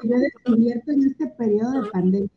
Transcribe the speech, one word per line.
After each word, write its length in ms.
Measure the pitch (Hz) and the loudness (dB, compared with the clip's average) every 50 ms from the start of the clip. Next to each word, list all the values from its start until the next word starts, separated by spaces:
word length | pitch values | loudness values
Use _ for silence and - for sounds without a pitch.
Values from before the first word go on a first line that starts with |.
que 80 | 226 226 | -2 0
yo 80 | 247 | 2
he 40 | 247 | 2
descubierto 720 | 269 285 - - _ 254 226 226 233 240 233 233 - 302 | 0 0 -2 -4 _ 0 2 2 2 2 0 -4 -4 -2
en 120 | 294 277 269 | 0 2 2
este 220 | 277 - - 311 247 | 0 0 -2 -6 -8
periodo 440 | - - 233 208 208 214 226 254 269 262 | -6 -4 -2 0 0 0 0 -2 -2 -4
de 80 | 202 208 | -4 -4
pandemia 400 | - 185 180 185 190 202 202 - - | -2 0 2 2 2 0 -2 -4 -8